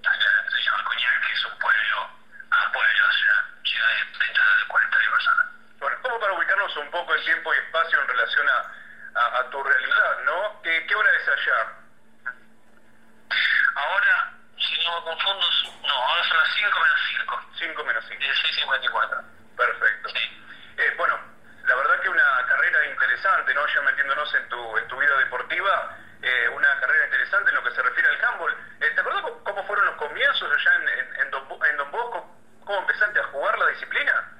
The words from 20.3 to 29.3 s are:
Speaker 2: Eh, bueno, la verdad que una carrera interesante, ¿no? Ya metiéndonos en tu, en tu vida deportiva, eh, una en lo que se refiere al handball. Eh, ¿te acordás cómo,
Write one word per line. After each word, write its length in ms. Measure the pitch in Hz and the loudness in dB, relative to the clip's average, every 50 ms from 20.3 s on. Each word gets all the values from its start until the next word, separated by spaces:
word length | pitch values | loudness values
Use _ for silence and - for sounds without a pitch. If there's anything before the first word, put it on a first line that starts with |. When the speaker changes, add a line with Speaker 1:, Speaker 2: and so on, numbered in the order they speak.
| - - - - - - - - - | -6 -14 -18 -18 -18 -18 -18 -18 -4
Speaker 2:
Eh, 180 | - 147 139 - | 0 0 0 0
bueno, 200 | - 170 - - - - - - - - - - - - | 0 0 0 0 -2 -4 -14 -20 -20 -20 -20 -20 -6 0
la 80 | - 127 | 0 2
verdad 260 | 127 139 139 139 135 | 2 4 2 2 2
que 80 | - 185 | 2 0
una 360 | - 147 139 143 135 127 123 | 2 4 4 4 4 2 2
carrera 460 | 120 - - 147 175 165 156 151 143 135 | 2 2 2 2 2 2 2 0 0 0
interesante, 640 | - - - - - - 196 185 160 156 - - | -2 0 0 0 0 2 2 2 2 2 0 0
¿no? 120 | 143 147 | 0 0
Ya 160 | 147 147 147 143 | 0 0 0 2
metiéndonos 520 | 135 135 - 143 139 139 143 151 143 - | 0 0 0 0 -2 0 -2 -2 -2 -2
en 140 | 139 - - | -2 -2 -2
tu, 300 | 123 123 120 113 110 110 | -8 -8 -8 -4 -4 -4
en 80 | 110 - | -4 -4
tu 120 | 127 131 | -4 0
vida 160 | 139 147 143 135 | 2 2 4 4
deportiva, 760 | 135 - 127 123 - - 156 175 185 196 185 - - - - - - - - - - | 2 0 0 -6 -4 -4 -4 0 2 2 2 2 0 -6 -10 -14 -18 -20 -18 -6 -2
eh, 260 | - 127 123 117 117 - | 0 0 2 0 0 0
una 180 | 139 139 143 139 135 131 131 151 156 147 - - - - - - | 2 2 2 4 2 0 2 2 2 2 2 0 -2 0 2 0
en 200 | - - - - | 2 2 2 0
lo 100 | - - | 2 -2
que 60 | - - | -2 -2
se 100 | - - | 0 -2
refiere 260 | - - - - - | 0 0 2 2 2
al 160 | - - - | 2 2 0
handball. 300 | 240 247 - 165 151 - - - - - - | -2 -2 -2 -4 -4 -4 -4 -8 -16 -10 -2
Eh, 100 | 147 151 156 | -2 0 0
¿te 60 | - | 0
acordás 220 | 190 226 320 403 - | -2 -2 -2 -2 -4
cómo, 220 | - | -4